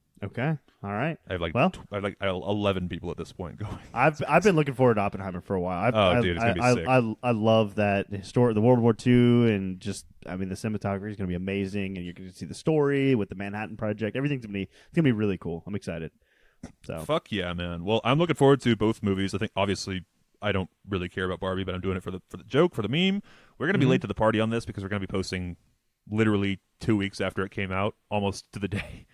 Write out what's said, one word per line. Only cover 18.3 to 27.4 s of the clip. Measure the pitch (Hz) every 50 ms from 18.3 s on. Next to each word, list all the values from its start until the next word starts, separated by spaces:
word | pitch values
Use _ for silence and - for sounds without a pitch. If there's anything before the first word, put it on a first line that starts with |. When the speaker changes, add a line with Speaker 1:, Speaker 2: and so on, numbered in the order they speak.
| 143
Speaker 2:
forward | - 139 135 143 139
to | - 123 117
both | 101 107 110 110 - -
movies. | 101 98 95 98 95 98
I | 95
think, | 110 - -
obviously, | 95 101 101 95 - - 98 95 92 82 - _ _ _ _ _ _
I | 101 104
don't | 98 95 92 - _ _ _ 95
really | 101 90 90 90
care | - 98 92
about | 92 90 80
Barbie, | 98 95 92 95 95
but | 92 90
I'm | 90
doing | 90 95 92 92
it | -
for | 92
the, | 92 92 - _
for | - 92
the | -
joke, | 110 - 135 175 175 -
for | -
the | 101 98
meme. | 127 165 185 190 196 202 - - - - _ _ _ _
We're | 127 165
gonna | 196 -
be | -
Speaker 1:
Mm-hmm. | 127
Speaker 2:
late | 131 -
to | - 101
the | 98
party | - 110 110 110 107
on | 110 113
this | 113 117 -
because | - 107 104 98
we're | 95
gonna | 104 101
be | 95 -
posting | - 95 92 - 95 92 90 87 85 - _ _ _ _ _ _ _ _ _ -
literally | 104 107 110 107 104 98 101 98 98 95 _ _ _ _
two | - - 110
weeks | 101 98 98 - -
after | 98 95 - -